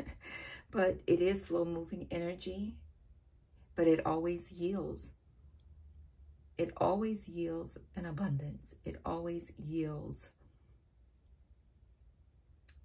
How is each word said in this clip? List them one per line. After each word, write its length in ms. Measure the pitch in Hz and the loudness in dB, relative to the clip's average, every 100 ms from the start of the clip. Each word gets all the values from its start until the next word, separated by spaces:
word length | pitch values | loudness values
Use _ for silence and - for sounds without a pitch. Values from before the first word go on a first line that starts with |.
| - - - - - - - | -10 -12 -12 -12 -12 -14 -4
But 300 | 208 185 - - | 4 4 4 4
it 140 | 170 | 6
is 240 | 180 196 | 6 4
slow-moving 640 | - 170 170 165 165 202 175 | 2 0 2 -2 -4 -8 -4
energy, 680 | 170 170 180 - 190 208 226 - - - - - - - - - - | -2 -2 -4 -6 -4 -6 -8 -16 -20 -20 -20 -20 -20 -20 -20 -10 4
but 120 | 165 | 8
it 180 | 160 - | 8 6
always 480 | 160 170 175 - | 2 2 0 -2
yields. 580 | 175 175 196 151 - - - - - - - - - - - - - - - - - | 0 0 0 -2 -4 -6 -8 -20 -20 -20 -20 -20 -20 -20 -20 -20 -20 -20 -20 -18 -2
It 140 | 170 - | -2 4
always 500 | 170 190 220 208 - | 4 4 2 0 -2
yields 500 | 170 170 165 170 - - | -2 -2 -2 -6 -8 -10
an 120 | - 170 | -8 -6
abundance. 680 | 151 196 139 147 - - - - | -2 0 0 -2 -6 -10 -8 -8
It 100 | - 175 | -6 -4
always 460 | 170 170 170 - - | -2 -2 -4 -6 -8
yields, 720 | 151 160 151 151 151 - - - - - - - _ _ - _ - - - - - - - - - - - - _ - - - | -4 -2 -2 -2 -6 -6 -8 -10 -20 -20 -20 -20 _ _ -20 _ -20 -20 -20 -20 -20 -20 -20 -20 -20 -20 -20 -20 _ -20 -20 -20